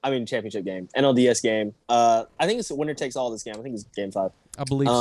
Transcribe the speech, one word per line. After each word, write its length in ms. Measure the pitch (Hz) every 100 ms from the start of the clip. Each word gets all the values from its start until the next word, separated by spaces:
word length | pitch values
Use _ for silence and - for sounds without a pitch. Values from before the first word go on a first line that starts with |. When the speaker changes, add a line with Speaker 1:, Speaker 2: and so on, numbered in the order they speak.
Speaker 1:
I 60 | 135
mean, 160 | 135 110
championship 380 | 120 104 104
game, 240 | 95 92 90
N 100 | 127
L 100 | 139
D 120 | 127 123
S 120 | 113
game. 320 | 120 110 104 - -
Uh, 360 | 120 117 113 - -
I 80 | 165
think 120 | 240
it's 100 | 202
winner 220 | 143 151
takes 220 | 139 139 131
all 140 | 123
this 120 | 110
game. 120 | 117 107
I 40 |
think 120 | 131 113
it's 80 |
game 260 | 104 - 98
five. 200 | 98 95 - _ -
Speaker 2:
I 60 |
believe 240 | 135 139 139
so. 60 | 120